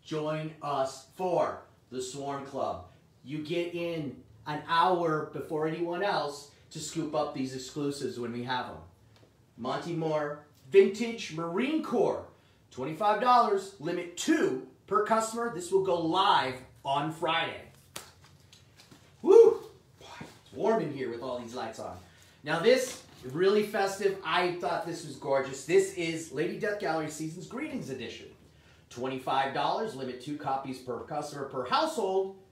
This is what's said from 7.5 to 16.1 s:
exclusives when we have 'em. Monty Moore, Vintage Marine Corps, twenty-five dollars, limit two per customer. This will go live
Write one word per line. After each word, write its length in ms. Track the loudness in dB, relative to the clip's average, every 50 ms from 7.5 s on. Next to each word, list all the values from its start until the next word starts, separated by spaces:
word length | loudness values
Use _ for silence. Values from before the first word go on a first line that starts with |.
| -4
exclusives 640 | -8 -10 -8 -6 -4 -2 -2 -2 -2 -4 -6 -4 -4
when 140 | -6 -6 -6
we 120 | -6 -4
have 220 | -4 -4 -4 -4
'em. 120 | -6 -10 -14 -16 -20 -20 _ -20 -20 -20 -20 -20 _ _ _ _ _ _
Monty 380 | -10 -6 -4 -4 -4 -4 -4 -4
Moore, 500 | -2 0 0 0 0 0 -2 -6 -8 -14 -20 _ -20 _ 6
Vintage 640 | 8 8 8 8 4 -2 -4 -4 -4 -6 -8 -8 -8
Marine 480 | -6 -6 -4 -2 -2 0 0 0 -2 -2
Corps, 440 | 0 2 2 2 2 2 -2 -6 -12 -18 -20 _ _ _ _ _ _
twenty-five 500 | -12 -8 -8 -6 -4 0 2 2 2 4
dollars, 540 | 6 6 6 6 6 6 2 0 -2 -4 -14 -8
limit 380 | -6 -4 -4 -4 -6 -8 -8
two 500 | -6 2 2 2 4 4 0 0 -2 -6 -10 -18 _ _
per 180 | 0 2 2 4
customer. 500 | 4 4 2 2 0 -2 -4 -4 -4 -4
This 160 | -6 -6 0
will 140 | 2 2 4
go 160 | 4 2 2
live 560 | 2 0